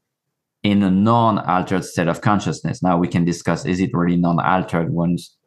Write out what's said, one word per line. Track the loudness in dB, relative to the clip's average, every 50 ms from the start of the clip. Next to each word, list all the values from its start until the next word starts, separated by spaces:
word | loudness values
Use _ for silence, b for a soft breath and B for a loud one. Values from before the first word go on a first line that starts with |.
| _ _ _ _ _ _ _ _ _ _ _ _
in | -2 0 2 2 2
a | 2
non-altered | 2 2 4 4 4 4 2 2 0 0 -2 0 -2 -2 0 0 -2 -2 -4
state | -4 -2 -2 0
of | 0 -2 0
consciousness. | 2 2 2 2 0 -2 -4 -4 -4 -6 -4 -2
Now | 0 0 2
we | 2 0
can | 0 0 0 0
discuss, | 0 -2 -2 -2 -2 -2 -2 -2
is | -2 -2 0
it | 0 0 0
really | 0 0 2 2
non-altered | 2 2 0 0 0 0 0 0 0 -2 -2 -2 -4 -2 -2
once | -2 -2 -2 -2 -2 -4 -6 -12 _ _ _